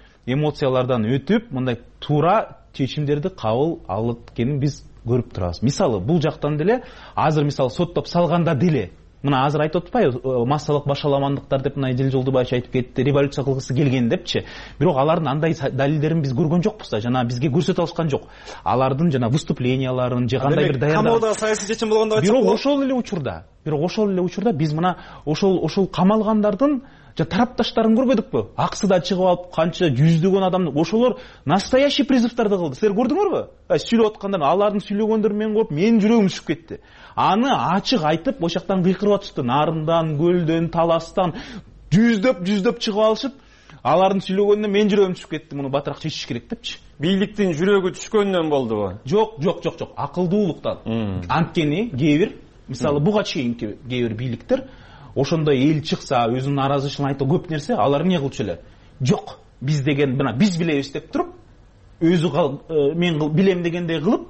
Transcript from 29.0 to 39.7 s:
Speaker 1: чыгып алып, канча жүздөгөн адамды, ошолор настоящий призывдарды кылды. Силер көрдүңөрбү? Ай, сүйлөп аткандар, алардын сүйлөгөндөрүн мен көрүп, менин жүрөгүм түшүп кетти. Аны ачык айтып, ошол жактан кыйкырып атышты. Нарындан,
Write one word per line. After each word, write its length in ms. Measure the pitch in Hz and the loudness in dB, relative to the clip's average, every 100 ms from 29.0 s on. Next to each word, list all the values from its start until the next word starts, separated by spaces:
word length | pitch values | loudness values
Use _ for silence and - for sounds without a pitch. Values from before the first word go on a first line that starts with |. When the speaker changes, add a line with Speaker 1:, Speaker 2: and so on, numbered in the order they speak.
Speaker 1:
чыгып 240 | - 185 185 | 2 0 2
алып, 200 | 180 - - | 0 -2 -2
канча 340 | 170 - 175 | -2 0 0
жүздөгөн 560 | 120 160 165 190 190 185 | 4 4 4 4 2 2
адамды, 240 | 185 175 135 | 0 0 0
ошолор 380 | 165 220 247 - - - 127 | 0 2 2 0 -8 -10 0
настоящий 580 | 185 - 262 285 285 | 0 2 2 2 2
призывдарды 520 | 254 269 226 - 220 196 | 2 2 2 0 0 0
кылды. 180 | 165 131 | -2 0
Силер 140 | 214 196 | 0 2
көрдүңөрбү? 460 | 254 330 415 160 98 - - | 0 0 0 -2 -6 -10 -2
Ай, 120 | 165 | -2
сүйлөп 340 | - 226 214 | 2 2 2
аткандар, 320 | 214 196 190 143 | 0 -4 0 2
алардын 340 | 180 208 202 - | 2 2 0 -4
сүйлөгөндөрүн 560 | 202 214 220 214 208 | -2 0 0 0 0
мен 140 | 214 214 | -2 0
көрүп, 160 | 220 | 0
менин 260 | 147 214 233 | 0 2 4
жүрөгүм 300 | 208 233 190 | 4 4 2
түшүп 180 | - - | 0 -6
кетти. 320 | 160 - - - - - - | -6 -8 -16 -18 -20 -12 -2
Аны 360 | 139 196 269 180 123 190 | 2 2 2 0 0 0
ачык 300 | - 214 151 | 0 0 2
айтып, 340 | 165 262 - | 0 -2 -2
ошол 200 | 170 175 | -2 -2
жактан 220 | - 190 | -2 0
кыйкырып 340 | 175 185 208 196 | 2 2 2 0
атышты. 260 | - - | -2 -6
Нарындан, 720 | 123 135 156 | 0 2 0